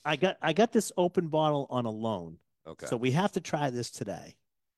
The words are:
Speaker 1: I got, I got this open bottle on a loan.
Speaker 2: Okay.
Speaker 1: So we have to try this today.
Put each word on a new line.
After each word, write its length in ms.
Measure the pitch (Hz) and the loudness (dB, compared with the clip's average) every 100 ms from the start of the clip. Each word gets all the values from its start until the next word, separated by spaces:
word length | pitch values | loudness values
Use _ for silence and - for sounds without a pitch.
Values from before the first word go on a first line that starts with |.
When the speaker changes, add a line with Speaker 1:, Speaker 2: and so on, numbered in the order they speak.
Speaker 1:
I 120 | 147 147 | -4 0
got, 200 | 185 - | 0 0
I 100 | 160 | 0
got 200 | 160 226 | 2 4
this 180 | 226 - - | 2 0 0
open 320 | 180 - 165 | 2 2 2
bottle 400 | 156 156 147 135 | 2 4 2 0
on 160 | 127 117 | -2 -2
a 40 | |
loan. 480 | 110 113 98 82 82 _ _ 80 | -2 -2 -2 -6 -14 _ _ -18
Speaker 2:
Okay. 200 | 78 - | -14 -4
Speaker 1:
So 100 | 120 | 0
we 160 | 127 | 2
have 180 | 147 202 | 2 2
to 80 | 185 | -2
try 300 | - 151 143 | -4 -2 -2
this 180 | 120 113 | -2 -8
today. 460 | - 107 - - - _ _ _ | -8 -8 -8 -14 -20 _ _ _